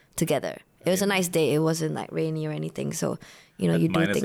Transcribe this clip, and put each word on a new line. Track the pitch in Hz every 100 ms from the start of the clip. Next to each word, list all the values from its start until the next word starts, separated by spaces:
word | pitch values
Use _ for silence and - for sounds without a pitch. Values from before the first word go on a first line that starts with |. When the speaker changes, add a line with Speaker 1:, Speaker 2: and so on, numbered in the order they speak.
| _ -
Speaker 1:
together. | 160 143 85 - - _ -
It |
was | 185
a |
Speaker 2:
Yeah. | 202 196
Speaker 1:
nice | 175
day. | 170 147
It | 147
wasn't, | 160 160 156
like, | 151 -
rainy | 160 160 156 156
or |
anything. | 151 160 - 143
So, | 165 - - - - - -
you | -
know, |
Speaker 2:
At | 82
Speaker 1:
you | 82
do | -
Speaker 2:
minus | 160
eighteen, | 101